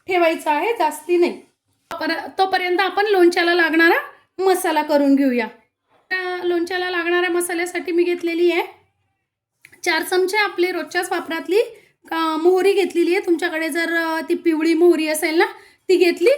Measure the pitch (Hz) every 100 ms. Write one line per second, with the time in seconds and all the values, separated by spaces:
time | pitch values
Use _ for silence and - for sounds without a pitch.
0 | - 359 330 320 330 294 403 466 311 302
1 | - 349 311 185 - _ _ _ - 339
2 | 311 320 277 - 381 370 359 359 370 381
3 | 427 392 349 359 339 349 320 320 330 508
4 | - - _ - 381 359 359 302 302 294
5 | 285 277 277 240 220 - _ _ _ _
6 | - 370 359 359 349 349 349 359 359 349
7 | 339 349 359 349 349 339 349 349 285 339
8 | 349 349 339 330 349 339 - - _ _
9 | _ _ _ _ _ _ _ _ 359 320
10 | - 370 370 427 403 370 359 349 311 359
11 | 370 349 285 320 320 403 - - _ _
12 | - 330 320 311 349 370 392 392 359 339
13 | 330 381 392 330 349 311 320 330 330 339
14 | 330 320 320 349 339 311 320 320 349 320
15 | 311 311 330 320 415 - - _ - 349
16 | 349 - 349